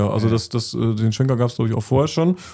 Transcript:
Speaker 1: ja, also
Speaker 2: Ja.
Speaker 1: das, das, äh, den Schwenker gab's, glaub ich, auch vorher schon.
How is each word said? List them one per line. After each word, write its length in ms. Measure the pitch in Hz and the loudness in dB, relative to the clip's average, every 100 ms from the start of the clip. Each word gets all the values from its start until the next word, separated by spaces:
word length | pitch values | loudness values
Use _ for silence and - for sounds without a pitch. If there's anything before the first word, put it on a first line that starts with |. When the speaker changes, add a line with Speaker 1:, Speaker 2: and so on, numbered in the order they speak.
Speaker 1:
ja, 60 | 101 | 4
also 160 | 104 110 | 2 2
Speaker 2:
Ja. 40 | |
Speaker 1:
das, 140 | 113 - | 0 0
das, 220 | 120 - | -4 -4
äh, 200 | 117 113 | -2 -2
den 160 | 107 113 | 0 0
Schwenker 240 | 107 131 120 | 2 0 2
gab's, 200 | 120 - | 0 0
glaub 100 | 113 | -2
ich, 80 | |
auch 80 | 113 | -2
vorher 240 | - 131 147 | 0 0 2
schon. 280 | - 170 180 - | 2 0 0 -6